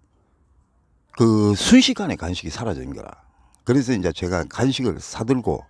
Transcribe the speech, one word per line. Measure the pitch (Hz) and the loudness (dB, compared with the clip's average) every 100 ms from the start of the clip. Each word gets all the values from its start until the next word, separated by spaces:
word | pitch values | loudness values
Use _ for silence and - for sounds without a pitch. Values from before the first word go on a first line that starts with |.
| _ _ _ _ _ _ _ _ _ _ _ - | _ _ _ _ _ _ _ _ _ _ _ 2
그 | 113 107 104 101 | 4 6 4 2
순식간에 | - 254 254 233 185 98 | 6 6 6 0 -4 -4
간식이 | 85 92 82 | -6 -6 -8
사라진 | - - 82 65 104 | -8 -6 -6 -8 -14
거라. | - - _ _ _ _ | -16 -20 _ _ _ _
그래서 | - 135 123 | 0 0 2
이제 | 110 87 | 0 -2
제가 | - 90 90 69 | -2 -2 -2 -4
간식을 | - 131 131 120 78 | -2 -2 0 -2 -4
사들고 | - - 117 131 98 71 | -8 -6 -2 -2 -2 -4